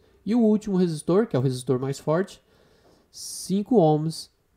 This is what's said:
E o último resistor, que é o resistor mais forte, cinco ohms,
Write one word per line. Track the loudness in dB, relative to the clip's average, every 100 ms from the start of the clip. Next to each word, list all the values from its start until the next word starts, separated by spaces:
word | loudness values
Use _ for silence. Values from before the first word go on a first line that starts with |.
| _ _ -4
E |
o | 2
último | 2 2 0 0
resistor, | 0 -2 0 0 2
que |
é | 0
o |
resistor | 0 -2 -2 -2
mais | -4 -6
forte, | -2 -2 -2 -10 _ _ _ _ _ _ _
cinco | -18 -14 -12 -6 -4 2 4
ohms, | 4 4 -2 -8 -14 _ _